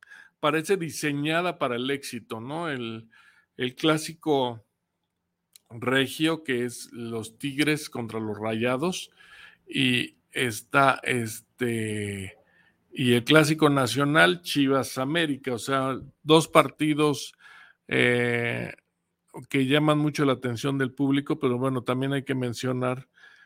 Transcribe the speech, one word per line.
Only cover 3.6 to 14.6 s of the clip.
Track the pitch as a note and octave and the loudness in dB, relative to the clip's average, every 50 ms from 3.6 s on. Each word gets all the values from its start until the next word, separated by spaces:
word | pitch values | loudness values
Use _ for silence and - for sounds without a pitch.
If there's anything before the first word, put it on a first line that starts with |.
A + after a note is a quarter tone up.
| B2+ B2+ B2+ | -6 -6 -4
clásico | - - D#3+ D#3 D3+ D#3 - D#3+ _ - D#3 D3 C#3 B2+ B2 A#2 A2 _ _ _ _ _ _ _ _ _ _ _ _ _ _ _ _ _ _ _ - _ _ | 0 2 2 2 2 0 -8 -12 _ -2 0 0 2 0 -2 -4 -10 _ _ _ _ _ _ _ _ _ _ _ _ _ _ _ _ _ _ _ -20 _ _
regio, | A2+ A#2 G#2+ B2 C3 C3+ C3+ B2+ - - D#3 D#3+ D#3+ D#3 D#3+ | -14 -6 -2 0 2 2 2 0 -2 -2 0 0 0 -2 -2
que | - B2+ A#2+ B2 | -4 -2 -2 -2
es | B2 A#2+ - - - | -4 -6 -12 -16 -16
los | - A#2 A#2 A#2 A2+ A2+ A2 A2+ - - | -14 -12 -10 -8 -6 -8 -8 -10 -12 -10
Tigres | - C#3+ C3 C#3 D3 D3 D3+ D3 D3+ - | -8 -8 -2 0 0 2 0 -2 -4 -8
contra | - B2+ A#2 G#2+ A2 A2+ | -8 -8 -8 -6 -6 -6
los | A2 G#2+ G#2 G2+ | -4 -4 -6 -4
Rayados, | G#2+ A2 A2+ A2 A#2 B2 B2+ B2+ D#3 F#3 F3+ - - - _ _ - - - - - - - _ _ | -4 -4 -2 0 0 0 0 0 0 -2 -4 -4 -10 -14 _ _ -20 -20 -20 -20 -20 -20 -20 _ _
y | - - C#3+ C3+ B2+ B2 A#2+ - - _ _ _ _ | -8 -2 0 2 2 2 0 -2 -4 _ _ _ _
está, | - C#3+ C3+ A#2+ G#2+ G#2 - - - C#3+ C#3 C3+ B2+ - | -4 -2 -2 -2 -2 -6 -8 0 2 4 4 4 4 2
este, | - - B2+ A#2+ A#2 A2 - - - _ _ - B2 A#2+ A#2 A2+ A2 G#2+ G#2+ G#2+ G#2 G2+ G2+ G2 F#2+ F#2+ - _ _ _ _ _ _ _ _ _ _ _ | 0 -2 -2 -2 -2 -4 -8 -12 -16 _ _ -4 -4 -2 -2 -2 -2 -4 -4 -4 -4 -4 -6 -8 -8 -12 -14 _ _ _ _ _ _ _ _ _ _ _
y | - - C3+ B2 A#2+ | -6 0 2 4 4
el | A#2+ A#2 | 4 4
clásico | - D3 D#3 D3+ C#3+ D#3+ D#3 D#3 D3 | 6 6 6 6 6 2 4 4 4
nacional, | C#3+ C#3 C3 A2+ A2+ C3+ C#3+ C#3+ D3+ D#3+ F3 F3+ F3+ E3+ | 4 4 2 0 0 0 0 2 4 4 4 4 2 -2
Chivas | - - - D3 | -6 -4 0 0